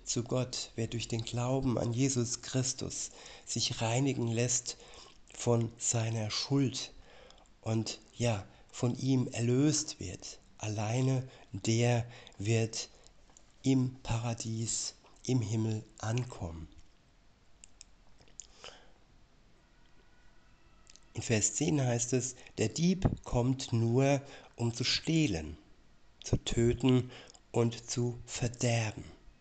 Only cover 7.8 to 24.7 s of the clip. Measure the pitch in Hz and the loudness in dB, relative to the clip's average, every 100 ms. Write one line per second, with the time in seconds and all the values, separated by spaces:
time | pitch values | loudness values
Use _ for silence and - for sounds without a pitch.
7.8 | 110 - - - 120 101 - - - - | -2 -6 -12 -2 0 0 -6 -18 -14 -2
8.8 | 123 123 127 131 127 - 120 127 151 147 | -2 0 2 2 2 0 2 4 4 2
9.8 | - - 90 - - - - - 107 104 | -2 -8 -10 -10 -14 -18 -20 -10 -6 -2
10.8 | 107 123 131 131 131 - - 98 - 113 | 0 2 2 0 -2 -12 -14 -4 2 4
11.8 | 120 120 120 - - - 101 113 113 - | 4 4 0 -8 -16 -6 0 2 2 -4
12.8 | - - - - - - - - 131 135 | -10 -14 -20 -20 -20 -20 -20 -4 2 4
13.8 | 127 - - 113 120 113 113 113 113 - | 2 -2 -4 -2 -2 -4 -4 -4 -2 -4
14.8 | - - - - - 127 101 110 110 110 | -6 -10 -20 -10 0 0 2 0 0 -2
15.8 | - - 110 120 123 - 85 82 82 - | -6 -8 -4 -2 -4 -6 -8 -8 -12 -16
16.8 | - - _ _ - _ - - - - | -20 -20 _ _ -20 _ -20 -20 -20 -20
17.8 | - - - - - - - - - - | -20 -20 -20 -20 -20 -20 -20 -20 -18 -18
18.8 | - - - - - - _ - _ - | -20 -20 -20 -20 -20 -20 _ -20 _ -20
19.8 | - - - - - - - - - - | -20 -20 -20 -20 -20 -20 -20 -20 -20 -20
20.8 | - - - - - 110 - - 160 151 | -20 -20 -16 -8 0 2 2 2 2 2
21.8 | 127 117 - 127 - - - - 107 - | 2 0 2 0 -2 -8 -10 -2 -2 2
22.8 | 170 190 - - - 123 123 131 - 117 | 2 4 2 0 -2 2 2 0 0 2
23.8 | 117 123 139 139 - - - - 117 | 4 4 4 4 0 -16 -14 -4 -2